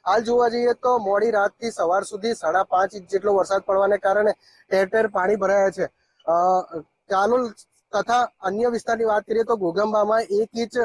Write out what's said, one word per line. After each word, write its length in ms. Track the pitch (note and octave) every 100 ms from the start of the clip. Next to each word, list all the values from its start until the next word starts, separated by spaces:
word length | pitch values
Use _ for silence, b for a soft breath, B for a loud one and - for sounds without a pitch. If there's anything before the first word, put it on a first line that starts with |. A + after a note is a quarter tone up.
| F3+
હાલ 160 | G#3+
જોવા 260 | A3+ A#3+ A#3+
જઈએ 240 | A#3+ A#3+
તો 260 | A#3 B3 A#3+
મોડી 320 | G3 G3+ G#3+
રાતથી 400 | G#3 G3+ - A#3
સવાર 320 | - E3+ F#3+
સુધી 320 | F#3+ G3+ A3+
સાડા 280 | A3 D#3+ F3+
પાંચ 320 | G3 F#3 F#3+
ઇંચ 140 | G#3 E3+
જેટલો 260 | F#3+ G#3
વરસાદ 260 | G3 F3 G3
પડવાને 360 | G3 F#3+ G3 G3+
કારણે 360 | G3 G3+ G#3+ - b b _
ઠેર 160 | F#3+ F#3+
ઠેર 200 | A3 A3
પાણી 300 | G3 F#3 G#3
ભરાયા 340 | F#3+ G3+ G3
છે. 140 | F#3 F3 - _ _ -
અ, 80 | E3+ F3+ F#3 F3+ E3 - _ -
કાલોલ 380 | F#3+ G#3 B3+ A#3 - - _ _
તથા 360 | G#3 F#3+ B3 A#3 -
અન્ય 260 | F#3+ G3+ A#3+
વિસ્તારની 380 | A3+ - A3+
વાત 180 | A3+ G#3+
કરીએ 200 | G#3+ A3+
તો 140 | A3+ A#3
ઘોગંબામાં 640 | F3 F3 G#3+ G#3+ G#3 A3
એક 280 | F3+ G3+ A3+
ઇંચ 240 | A#3 A3+ B3